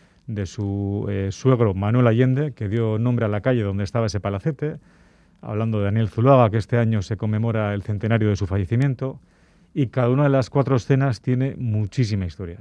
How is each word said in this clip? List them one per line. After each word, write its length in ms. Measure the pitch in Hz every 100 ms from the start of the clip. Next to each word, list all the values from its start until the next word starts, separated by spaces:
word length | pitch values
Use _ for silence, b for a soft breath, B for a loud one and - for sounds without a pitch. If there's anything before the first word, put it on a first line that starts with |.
| b b -
de 200 | 104 95
su, 600 | - 101 101 98 101 101
eh, 200 | 98 98
suegro 420 | - 131 123 113
Manuel 340 | 95 101 123 120
Allende, 460 | 113 127 131 151
que 160 | 117 104
dio 300 | 113 110 107
nombre 280 | 120 120 110
a 20 |
la 140 | 104
calle 200 | 131 123
donde 220 | 101 98
estaba 220 | 98 120 110
ese 120 | 104
palacete, 600 | 98 101 160 143 151 147 b b b b b b
hablando 380 | - 107 113 107
de 60 |
Daniel 240 | 101 110 110
Zuluaga, 420 | - 123 135 113
que 60 | 110
este 220 | - 120
año 240 | 113 110
se 140 | 92 101
conmemora 580 | 107 107 113 110 104
el 80 | 101
centenario 460 | 95 104 110 113 107
de 60 | 98
su 100 | 101
fallecimiento, 720 | 98 90 117 139 123 135 135 b b b b b -
y 100 | 127
cada 200 | - 120
una 140 | 131
de 80 | 143
las 180 | 135 117
cuatro 260 | 143 127
escenas 460 | 131 - 135 139 120
tiene 340 | - 123 135 -
muchísima 680 | 123 104 104 - 113 104
historia. 320 | 90 82 90 85